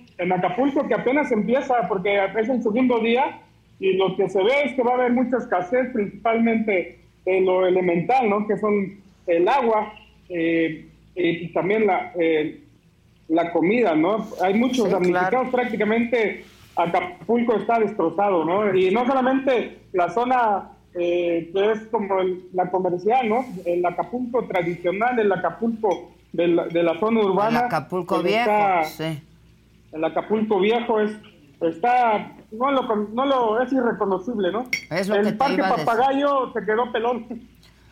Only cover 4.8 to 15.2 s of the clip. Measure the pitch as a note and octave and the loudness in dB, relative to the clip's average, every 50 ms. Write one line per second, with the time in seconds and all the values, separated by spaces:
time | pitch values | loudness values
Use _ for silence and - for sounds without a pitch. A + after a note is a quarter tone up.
4.8 | A#3+ A#3 B3 B3 B3+ A#3+ B3 B3 B3+ - C4 A#3 A3+ - - F3+ - - B3+ B3 | 0 2 2 2 2 2 2 2 2 0 0 -2 -2 -2 -2 -2 -2 0 0 0
5.8 | C4 B3 - A3+ G3+ F#3 - - - A3+ A3+ A3+ A3+ A3+ A3+ A3 A3 G#3+ G3+ F3+ | 0 0 -2 -4 -4 -4 -6 -4 -2 0 2 2 2 2 2 2 0 0 0 0
6.8 | D#3+ - - - - _ _ _ _ F#3 F#3 F#3+ F#3+ F#3+ F3+ F#3 F#3 F#3 F3+ F3+ | -2 -4 -10 -18 -20 _ _ _ _ 0 2 2 2 2 4 4 4 4 2 2
7.8 | F3+ F3 E3+ F3 E3 - B3 C4 B3+ G#3+ G3 G#3 G#3 G#3+ G#3 - - G#3+ G#3 G3+ | 2 2 0 0 2 2 2 2 2 2 0 0 0 -2 -2 -2 0 0 0 0
8.8 | G3 F3+ - - - - - _ _ - E3+ E3+ F3+ G#3 B3+ C#4 B3 A3+ A3 G#3+ | -2 -4 -8 -12 -20 -20 -20 _ _ 0 2 2 4 4 2 2 2 2 0 0
9.8 | G#3+ G#3+ - - - - _ - - - F3+ E3+ E3 E3 E3 E3 E3 D#3+ D#3+ D3+ | -2 -4 -8 -16 -20 -20 _ -20 -16 -10 -6 -4 -2 0 0 0 0 0 -2 -8
10.8 | - - - - - - - F#3 F3 E3+ E3+ E3 E3+ D#3+ - F3 D#3+ F3+ G#3 A3 | -14 -20 -20 -20 -20 -14 -6 -2 -2 -2 -2 -2 -6 -4 -4 -2 0 0 0 2
11.8 | A3 G3+ F3+ - - - - F3+ E3 E3 D#3+ D#3 D3+ D#3+ - - - - _ _ | 2 2 0 0 -2 -6 -4 -2 0 2 2 0 0 -4 -6 -12 -18 -20 _ _
12.8 | _ _ _ _ _ _ _ _ _ - D#3+ E3 E3 E3 - E3+ D#3+ F3+ A3 B3 | _ _ _ _ _ _ _ _ _ -2 -2 0 0 0 0 0 2 2 2 2
13.8 | A#3 F#3+ D#3+ D#3 D#3 F3 G#3+ A3 - - - - F3+ F#3+ G3+ A3 B3 C4 B3+ B3+ | 2 2 2 2 2 2 0 -2 -4 -6 -4 -2 0 0 2 2 0 0 0 0
14.8 | A3 F3+ G3 F#3 F3+ F3+ F3+ F3+ | 0 0 2 2 2 2 2 2